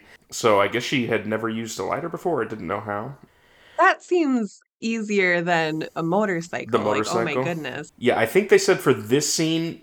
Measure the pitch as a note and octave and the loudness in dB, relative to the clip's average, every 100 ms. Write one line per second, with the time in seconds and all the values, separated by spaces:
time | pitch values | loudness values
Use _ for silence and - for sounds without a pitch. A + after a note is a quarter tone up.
0 | _ - _ - A#2 G2+ G2+ A#2+ - C#3 | _ -20 _ 0 4 4 4 0 -2 -2
1 | A#2 G#2+ G#2 A2 A2+ A2 A2+ - F2+ B2 | 0 -2 -2 -4 -4 -6 -8 -6 -4 -4
2 | E3+ E3+ F3+ C#3 A2 A2 F2 G2+ G#2+ G#2 | -6 -6 -4 -2 -4 -6 -6 -6 -4 -6
3 | B2 C#3 - _ _ _ _ - F#4 - | -8 -14 -20 _ _ _ _ 2 2 2
4 | - F4 C#4+ B3 G3+ - _ _ A3+ A3+ | -2 0 2 0 -2 -10 _ _ -6 -4
5 | G#3 G3+ F3+ F3 F3 E3 D#3 D#3 - - | 0 2 2 2 2 0 0 -4 -6 -4
6 | E3 G3 G#3 E3 E3 B2 A#2 A2+ G#2 G#2 | 0 0 0 -2 -6 -10 -2 0 0 0
7 | G#2+ A2+ A#2 B2+ E3 E3 C3+ C#3+ D3+ _ | 0 -2 -2 -2 -2 -4 -8 -10 -14 _
8 | A#2+ A2 A2+ F#3+ G#3 G3 G3 F3 D3 A2 | 2 2 4 2 4 4 6 2 4 0
9 | G#2+ C#3 - - D#3+ E3 E3 - | 2 2 2 -2 0 0 -4 -8